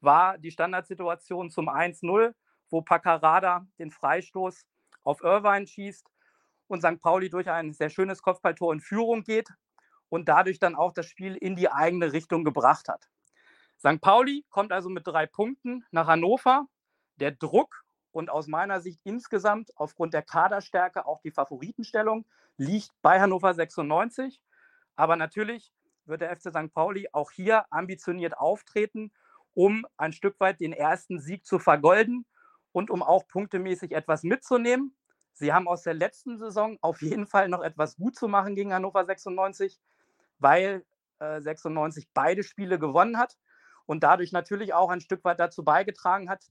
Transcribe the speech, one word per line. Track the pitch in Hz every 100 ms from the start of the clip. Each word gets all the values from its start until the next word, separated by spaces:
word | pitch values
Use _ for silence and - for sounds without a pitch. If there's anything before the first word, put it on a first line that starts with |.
war | 139 151 185 185
die | 160
Standardsituation | - 170 185 185 180 175 170 - 180 175
zum | 170 160
eins | 139 175 160
null, | 170 202 233 - _ _ -
wo | 165
Paccarada | 160 170 185 165 156 175 180 180 185 -
den | 160
Freistoß | - 139 170 175 190 185 - _ _ _ _
auf | - 147
Irvine | 170 202 202 202 202
schießt | - 196 - _ _ _ _ _ _ -
und | 185
Sankt | 165 165
Pauli | 165 185 190
durch | 175 180
ein | 165 156
sehr | 151 151
schönes | - 190 180
Kopfballtor | - 180 180 165 170
in | 156
Führung | - 202 233 226
geht | 190 220 220 - _ _ _ _ -
und | 170 160
dadurch | 151 190 190
dann | 180 147
auch | 175
das | 170 165
Spiel | - 190
in | 185 185 180
die | 180
eigene | 139 165 175 165
Richtung | 151 160 170
gebracht | 151 135 123 160 -
hat. | - _ _ _ _ _ _ _ _
Sankt | 143 156
Pauli | 190 214 262 277 -
kommt | 202 208
also | 185 185
mit | 185 165
drei | 160 156
Punkten | - 220 269 247 247 -
nach | 165 160
Hannover. | 165 175 254 262 262 277 _ _ _ _ -
Der | 139
Druck | 139 156 214 - - _ _ _
und | 160 165
aus | 151 147
meiner | 156 196 190
Sicht | 175 165
insgesamt | 196 233 - 208 208 214 220 -
aufgrund | 151 - 165
der | 160
Kaderstärke | - 165 185 202 - 185 180 180
auch | - 156
die | 156
Favoritenstellung | 151 143 131 165 - 226 220 214 220 - _ _ -
liegt | 139 208 - _
bei | 151 185
Hannover | 196 185 190
sechsundneunzig. | 170 160 - 147 160 233 - 262 - _ _ _ _ _
Aber | - 160 165
natürlich | 160 208 214 233 _ _ _ _ -
wird | 160
der | 170
F | 170
C | 185
Sankt | 156 156
Pauli | 160 175 196 196
auch | 147 147
hier | - 185 220 -
ambitioniert | 160 185 185 - 180 170 -
auftreten, | 156 208 _ 214 214 220 214 _ _ _ _
um | - 196 220 233 -
ein | 156
Stück | 160 196 -
weit | 190 180
den | 165
ersten | 151 147 180 - 180
Sieg | 139 190
zu | - 185
vergolden | - 147 151 202 226 247 - _ _ _ _
und | 180 208
um | 180
auch | 147 180 -
punktemäßig | 185 202 185 185 180 175
etwas | - - 156
mitzunehmen. | 170 262 - 247 233 254 277 _ _ _ _
Sie | - 147
haben | 170 175
aus | 170
der | 175
letzten | 160 196 - 262 226
Saison | 220 202 214 208
auf | 165 160
jeden | 151 214 202
Fall | 202 190
noch | 175
etwas | 165 156 151 -
gut | 214 -
zu | 226
machen | 202 196
gegen | 202 202
Hannover | 185 190 190
sechsundneunzig, | 180 190 196 180 190 185 196 _ _ _ _ _ _ -
weil, | 139 165 190 190 - _ _ -
äh, | 151 156
sechsundneunzig | 147 156 160 160 156 156 -
beide | - 147 190
Spiele | 196 - 185 180
gewonnen | 151 143 214 226
hat | 254 _ _ _ _ _ -
und | 156
dadurch | 151 175 175
natürlich | 175 170 202 202
auch | 170 180
ein | 180
Stück | - 185
weit | 180 175
dazu | 175 175
beigetragen | 156 160 196 - 180 190 180
hat, | 196 _